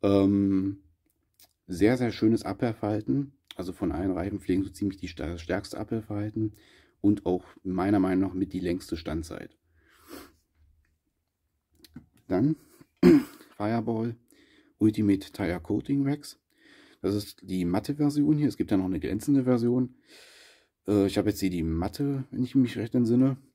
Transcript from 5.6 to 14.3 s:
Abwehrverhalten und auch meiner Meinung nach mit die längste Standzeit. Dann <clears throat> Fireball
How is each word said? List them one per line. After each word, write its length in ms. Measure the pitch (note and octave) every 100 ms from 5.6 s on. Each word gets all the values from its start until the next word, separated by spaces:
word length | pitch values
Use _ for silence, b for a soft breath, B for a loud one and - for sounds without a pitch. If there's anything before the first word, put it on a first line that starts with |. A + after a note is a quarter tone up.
| G#2 -
Abwehrverhalten 760 | G#2+ A2+ G#2+ G#2 G#2 G#2+ G#2+ b b b b b
und 260 | G2+ G#2 -
auch 200 | F2+ - -
meiner 340 | F#2+ F#2 F#2 G#2
Meinung 300 | F#2+ F#2 F#2+
nach 60 |
mit 180 | F#2 F#2
die 80 | F#2
längste 360 | F2+ F2+ - E2+
Standzeit. 600 | E2 D#2+ D#2+ G1+ - _ _ B B B B B B _ _ _ _ _ _ _ _ _ _ _ _ _ _ _ _ - _ _ _
Dann 260 | F2+ - D#4 B B - _
<clears throat> 540 | - D4+ B3+ - - _
Fireball 580 | G#2 A#2 A2 A2+ A#2 A#2 _